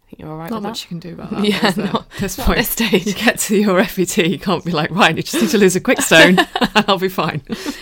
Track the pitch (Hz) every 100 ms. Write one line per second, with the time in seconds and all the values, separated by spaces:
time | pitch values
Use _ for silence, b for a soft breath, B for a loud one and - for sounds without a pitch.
0 | _ - 156 156 165 220 208 226 - 170
1 | 170 - - - 208 196 214 190 202 226
2 | - - 190 - 240 175 - - 220 185
3 | 202 185 220 - - 208 208 180 175 -
4 | 175 202 170 156 196 165 170 160 160 180
5 | 165 165 - 311 220 208 190 185 - 269
6 | - 160 170 185 - - 220 214 208 190
7 | 190 190 160 151 - 220 302 B